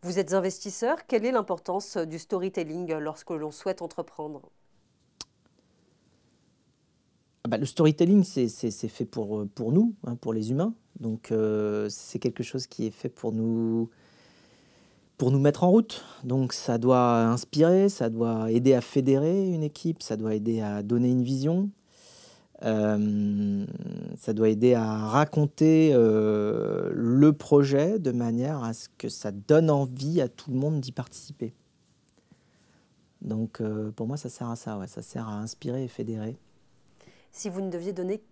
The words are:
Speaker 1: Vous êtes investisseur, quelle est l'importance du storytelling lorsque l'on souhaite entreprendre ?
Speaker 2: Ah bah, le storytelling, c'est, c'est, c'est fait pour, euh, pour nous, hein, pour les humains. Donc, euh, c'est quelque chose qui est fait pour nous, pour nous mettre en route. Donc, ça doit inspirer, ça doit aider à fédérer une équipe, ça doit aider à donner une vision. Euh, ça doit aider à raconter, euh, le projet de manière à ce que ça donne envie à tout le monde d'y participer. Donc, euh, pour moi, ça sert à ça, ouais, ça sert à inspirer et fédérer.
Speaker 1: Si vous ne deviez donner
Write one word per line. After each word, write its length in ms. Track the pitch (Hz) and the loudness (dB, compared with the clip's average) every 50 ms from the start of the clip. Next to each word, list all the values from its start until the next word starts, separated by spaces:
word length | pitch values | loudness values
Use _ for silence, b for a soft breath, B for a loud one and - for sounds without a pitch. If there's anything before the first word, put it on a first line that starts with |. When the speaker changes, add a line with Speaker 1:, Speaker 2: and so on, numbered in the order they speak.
| - | -6
Speaker 1:
Vous 160 | 175 180 185 | -4 -2 -2
êtes 160 | 190 151 180 | -2 0 0
investisseur, 720 | 190 180 190 185 - - 202 185 - 233 233 302 320 - _ | 0 0 0 -4 -6 -12 -12 -8 -4 -2 -2 -2 -2 -4 _
quelle 180 | - 233 208 | -2 0 0
est 60 | 240 | 2
l'importance 680 | 262 240 202 - 185 165 _ - 180 196 202 - - 185 | 0 0 0 -2 -6 -6 _ -6 -6 -6 -6 -6 -6 -6
du 220 | 165 160 156 165 | -6 -6 -6 -12
storytelling 760 | - _ - 185 180 190 185 - 170 156 156 170 180 170 165 156 | -10 _ -6 -4 -4 -4 -4 -6 -6 -6 -6 -8 -6 -4 -4 -4
lorsque 320 | 151 151 156 - - - | -4 -6 -8 -10 -10 -8
l'on 180 | 175 156 151 151 | -8 -6 -6 -8
souhaite 320 | 147 - - 196 185 - | -10 -8 -6 -6 -6 -6
entreprendre ? 720 | 175 160 - - 165 - - - 156 151 151 139 - _ _ _ _ _ _ _ _ _ _ _ _ _ _ _ - _ _ _ _ _ _ _ _ _ _ _ _ _ _ _ _ _ _ _ _ _ _ _ _ _ _ _ _ _ _ _ _ _ _ _ _ _ _ _ _ _ _ _ _ | -8 -12 -10 -10 -12 -12 -10 -12 -12 -12 -12 -14 -16 _ _ _ _ _ _ _ _ _ _ _ _ _ _ _ -16 _ _ _ _ _ _ _ _ _ _ _ _ _ _ _ _ _ _ _ _ _ _ _ _ _ _ _ _ _ _ _ _ _ _ _ _ _ _ _ _ _ _ _ _
Speaker 2:
Ah 40 | 120 | -4
bah, 100 | - 110 | -2 -2
le 80 | 139 | -2
storytelling, 580 | 135 - - 170 156 151 - 175 170 202 208 180 | -4 0 4 4 4 4 4 4 6 6 6 6
c'est, 240 | - - - 127 113 | 4 2 0 0 0
c'est, 220 | 104 - - 117 | 0 -2 -4 -4
c'est 180 | 104 - - 107 | -4 -4 -8 -8
fait 180 | - - 123 | -6 -6 -8
pour, 340 | 104 - 117 110 101 107 107 | -8 -6 -8 -6 -4 -4 -4
euh, 100 | 104 98 _ | -6 -6 _
pour 160 | - 120 110 | -6 -4 2
nous, 240 | 131 175 220 240 214 - - | 4 4 4 2 0 -4 -8
hein, 100 | 123 120 | -10 -10
pour 160 | 120 - - | -8 -6 -4
les 200 | 113 113 107 110 | -4 -4 -2 -2
humains. 240 | 123 139 175 220 226 _ _ _ _ - | -2 -2 -2 -2 -4 _ _ _ _ -10
Donc, 320 | 113 113 110 113 _ - | -8 -6 -6 -6 _ -4
euh, 580 | 117 110 110 110 107 107 107 107 104 107 104 104 | -2 0 0 0 0 0 -2 -2 -2 -4 -4 -6
c'est 300 | 98 - - - - - | -6 -10 -12 -10 -10 -4
quelque 240 | - 127 113 - 123 | -4 -4 -4 -4 -8
chose 240 | - - 135 127 - | -8 -6 -10 -10 -10
qui 180 | - - 117 | -10 -6 -6
est 60 | 110 | -6
fait 180 | 104 - - 131 | -6 -6 -10 -10
pour 220 | - - - 113 | -10 -6 -8 -6
nous, 580 | 110 110 113 113 113 113 113 113 113 117 117 113 b b b b b b b b b b b b b b b b b b b b b b b b b _ | -4 -2 -2 -2 0 -2 -2 0 0 -2 -2 -4 b b b b b b b b b b b b b b b b b b b b b b b b b _
pour 140 | - 127 | 0 2
nous 80 | 135 139 | 2 4
mettre 240 | 135 147 147 - - | 4 2 2 4 4
en 80 | 180 | 6
route. 320 | 180 226 226 220 - - B B B B - | 6 4 4 2 -6 -16 B B B B -6
Donc, 300 | 127 127 135 131 123 - | -2 0 0 0 -2 -2
ça 240 | - - - 120 117 | -6 -4 -2 -2 0
doit 460 | 113 123 131 123 123 120 120 117 117 | 4 4 4 6 6 4 4 4 4
inspirer, 640 | 113 117 117 - - - 139 156 165 180 190 196 202 | 2 2 0 -2 -4 2 4 4 6 6 6 4 2
ça 200 | 196 - 123 113 | 2 0 -4 -2
doit 420 | 113 113 117 117 113 110 110 113 | 0 0 -2 0 0 -2 -2 0
aider 220 | 113 120 123 131 135 | 0 2 6 6 4
à 80 | 123 | 4
fédérer 680 | 117 - - 139 131 131 135 135 143 160 180 196 196 190 | 2 0 -2 0 2 4 2 2 2 2 0 0 0 0
une 140 | 180 160 156 | -2 -2 -4
équipe, 400 | 147 147 - - 165 160 - - | -4 -6 -4 -4 -4 -4 -4 -6
ça 140 | - 113 107 | -8 -6 -4
doit 180 | 110 110 107 | -2 -2 -2
aider 260 | 107 104 113 113 113 | -2 0 0 -2 -2
à 220 | 110 104 104 104 104 | -2 -2 -4 -4 -2
donner 260 | 104 120 120 123 123 | 0 0 2 2 2
une 140 | 123 127 123 | 2 2 0
vision. 460 | 123 135 131 135 151 165 180 196 202 196 _ B B B B B B B B B B B B B B _ - - | 0 -2 -2 0 0 0 0 0 -2 -4 _ B B B B B B B B B B B B B B _ -8 -4
Euh, 1000 | 110 110 110 107 107 107 104 104 107 104 104 104 - - 202 104 202 202 202 202 - - - 50 - 50 50 50 50 50 - | -2 0 2 2 2 2 2 2 0 0 0 0 0 0 0 0 0 0 -2 -4 -6 -8 -10 -10 -10 -10 -10 -12 -12 -12 -10
ça 160 | - - 110 | -6 -4 0
doit 140 | 104 110 110 | 2 2 2
aider 240 | 110 104 113 123 123 | 4 4 6 4 6
à 100 | 117 113 | 4 2
raconter, 1040 | 110 110 110 107 107 110 139 151 147 - 156 151 143 - - 156 160 160 160 160 156 143 | -2 -2 -4 -4 0 2 2 2 2 2 2 0 0 2 2 4 6 6 6 6 6 6
euh, 960 | 123 117 110 107 110 107 107 107 107 104 104 107 110 - - - - 92 87 82 | 6 6 6 6 4 4 4 2 2 0 0 0 -2 -2 -2 -2 -2 -4 -4 -4
le 400 | 90 117 117 123 131 143 151 151 | -2 0 2 6 8 8 8 6
projet 680 | 147 - - 151 143 143 135 139 139 147 170 214 220 | 4 2 4 6 6 6 6 2 2 2 2 0 0
de 120 | 170 135 | -2 -2
manière 520 | 123 123 120 117 113 117 123 135 160 143 123 | -2 -2 -2 -2 -2 -2 -2 -2 -4 -4 -6
à 100 | 113 110 | -6 -6
ce 140 | - - - _ _ | -8 -12 -16 _ _
que 120 | - 120 | -10 -10
ça 220 | - - - 107 | -10 -8 -8 -8
donne 380 | 98 101 101 - 151 156 165 160 | -8 -8 2 4 6 6 6 6
envie 520 | 147 139 139 127 127 127 135 147 165 175 | 4 2 2 0 -4 -6 -6 -2 0 0
à 80 | 139 123 | -2 -2
tout 220 | - - - - | -4 -12 -10 -4
le 60 | 127 131 | -4 -2
monde 220 | 135 151 156 147 | -2 0 -2 -4
d'y 140 | 127 131 127 | -6 -6 -8
participer. 600 | - 123 - - - - - 143 _ 127 110 - _ _ _ _ _ _ _ _ _ _ - _ b b b b b b b b b b b b b b b b _ _ _ _ _ | -10 -12 -10 -12 -16 -16 -16 -12 _ -10 -10 -12 _ _ _ _ _ _ _ _ _ _ -20 _ b b b b b b b b b b b b b b b b _ _ _ _ _
Donc, 380 | - - 110 110 113 110 _ - | -10 -8 -6 -4 -6 -6 _ -6
euh, 320 | 113 107 107 107 107 107 | -6 -4 -4 -4 -6 -8
pour 160 | 107 - 117 110 | -8 -8 -8 -6
moi, 80 | 139 | -6
ça 140 | 147 - 123 | -8 -8 -10
sert 200 | - - 127 117 | -12 -10 -8 -8
à 60 | 117 | -8
ça, 220 | 117 - - 110 101 | -8 -8 -10 -10 -10
ouais, 100 | 95 - | -10 -10
ça 140 | - - | -12 -14
sert 260 | 110 - - 120 117 110 | -14 -12 -10 -10 -8 -8
à 100 | 104 104 | -8 -8
inspirer 460 | 107 113 - _ - 143 123 131 135 | -8 -10 -10 _ -10 -8 -6 -6 -6
et 60 | 120 | -8
fédérer. 480 | - - - 110 113 110 107 110 123 - _ _ _ _ _ _ _ _ _ _ b b b b b b b b _ | -8 -10 -8 -8 -6 -8 -8 -8 -10 -12 _ _ _ _ _ _ _ _ _ _ b b b b b b b b _
Speaker 1:
Si 160 | - - 214 | -12 -12 -10
vous 100 | 175 185 | -8 -6
ne 100 | 196 190 | -6 -6
deviez 220 | 175 175 170 185 | -6 -6 -6 -6
donner 320 | 202 175 180 185 202 214 _ _ | -6 -6 -6 -6 -6 -6 _ _